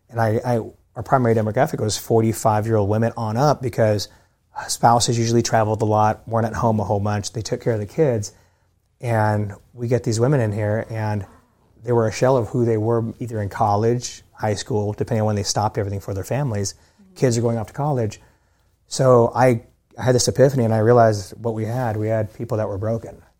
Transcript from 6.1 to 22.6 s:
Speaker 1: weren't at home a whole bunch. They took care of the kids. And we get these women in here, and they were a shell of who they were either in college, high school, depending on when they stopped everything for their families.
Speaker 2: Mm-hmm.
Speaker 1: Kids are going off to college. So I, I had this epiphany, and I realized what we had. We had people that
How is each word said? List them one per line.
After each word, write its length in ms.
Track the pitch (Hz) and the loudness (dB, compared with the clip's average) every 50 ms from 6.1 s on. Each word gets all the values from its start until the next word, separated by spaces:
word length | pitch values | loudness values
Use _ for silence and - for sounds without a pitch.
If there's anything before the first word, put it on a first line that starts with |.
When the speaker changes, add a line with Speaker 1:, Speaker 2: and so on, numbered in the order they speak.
| 107 - - | 0 -4 -8
Speaker 1:
weren't 180 | - 113 113 110 | -4 -2 -2 -2
at 80 | 113 107 | -2 -4
home 260 | - 127 113 110 107 | -2 0 0 0 0
a 40 | 101 | 0
whole 160 | 90 107 101 | -2 -2 -2
bunch. 320 | 101 107 104 104 98 - | -2 -2 -4 -4 -6 -6
They 100 | - 117 | -10 -10
took 200 | 104 - 123 120 | -6 -6 -6 -4
care 120 | - 127 113 | -2 -4 -4
of 60 | 107 | -4
the 60 | 104 | -6
kids. 480 | 98 - - 160 139 120 110 104 - - _ _ _ _ _ _ _ _ _ _ _ _ _ | -6 -2 0 0 0 0 -2 -4 -8 -14 _ _ _ _ _ _ _ _ _ _ _ _ _
And 540 | - 120 117 110 107 107 107 104 104 101 101 - _ _ _ | -4 -2 0 2 2 2 0 -2 -4 -6 -10 -16 _ _ _
we 140 | 120 120 | -10 -2
get 160 | 117 123 113 - | -2 -2 0 0
these 160 | 123 110 110 | -2 0 0
women 220 | 117 135 151 131 | 2 2 2 2
in 100 | 113 107 | 0 0
here, 340 | 98 110 107 104 104 113 - - | -2 -2 -2 -2 -2 -4 -4 -6
and 360 | 113 110 107 107 107 104 98 - - - _ _ _ _ _ _ _ _ - | -6 -6 -4 -4 -4 -4 -6 -10 -18 -20 _ _ _ _ _ _ _ _ -4
they 80 | 123 | 0
were 160 | 120 117 113 | 0 2 2
a 40 | 110 | 0
shell 260 | - - 127 127 139 | 0 0 2 2 2
of 120 | 127 113 - | 2 0 -2
who 160 | - 123 120 | -2 0 0
they 120 | 117 113 | 2 2
were 360 | 107 107 113 117 117 113 113 107 - | 0 0 0 0 0 -2 -4 -8 -10
either 220 | 131 117 120 107 | -10 -8 -6 -6
in 80 | 101 98 | -6 -6
college, 720 | - - 117 104 101 101 113 113 120 123 123 - - - - _ | -2 0 0 2 2 2 2 0 0 0 -4 -10 -14 -16 -20 _
high 220 | _ - - 110 104 | _ -4 -2 -2 -2
school, 400 | 92 - - 107 104 104 104 107 | -4 -4 -4 -4 -2 -2 -4 -4
depending 280 | - 104 - 123 110 | -6 -4 -2 -2 0
on 40 | 107 | 0
when 80 | 107 107 | 0 0
they 80 | 101 98 | -2 -2
stopped 360 | - - 131 104 107 - 113 | -2 -2 -2 -2 -2 -2 -4
everything 220 | 101 98 101 98 | -4 -4 -6 -8
for 120 | - - 101 | -8 -8 -8
their 100 | 98 92 | -8 -6
families. 500 | - 120 131 147 131 107 101 98 95 - _ _ _ _ _ | -6 -4 -4 -2 -2 -4 -4 -6 -6 -8 _ _ _ _ _
Speaker 2:
Mm-hmm. 140 | _ _ _ | _ _ _
Speaker 1:
Kids 220 | - 143 131 117 | 0 0 2 2
are 40 | 117 | 2
going 160 | 113 117 117 | 0 0 -2
off 100 | 113 107 | -2 -6
to 60 | - - | -8 -8
college. 480 | - 143 151 143 123 113 104 - - - _ _ _ _ _ _ _ _ _ _ _ _ | -6 -4 -2 -2 -2 -2 -4 -6 -10 -20 _ _ _ _ _ _ _ _ _ _ _ _
So 440 | _ - - 135 131 127 120 117 - - | _ -2 2 6 6 8 6 6 4 2
I, 300 | 113 127 131 123 110 - _ _ _ _ _ - | 4 4 4 4 0 -4 _ _ _ _ _ -14
I 60 | - 104 | -4 0
had 100 | 127 127 | 2 2
this 140 | 120 - | 2 2
epiphany, 380 | - - - 127 143 139 131 117 | 0 4 4 4 4 4 2 2
and 80 | 107 110 | 2 2
I 60 | 110 | 2
realized 540 | 107 113 123 120 113 113 107 101 95 - - - | 4 6 6 8 6 6 4 0 -6 -12 -16 -8
what 140 | 110 120 110 | -8 -6 -6
we 100 | 110 110 | -4 -6
had. 320 | 107 107 110 110 113 107 | -6 -4 -4 -4 -4 -4
We 120 | 107 107 110 | -2 -2 -2
had 220 | 113 110 107 104 - | 0 -2 -2 -4 -8
people 220 | - 120 113 123 | -12 -8 -6 -4
that 100 | 107 | -4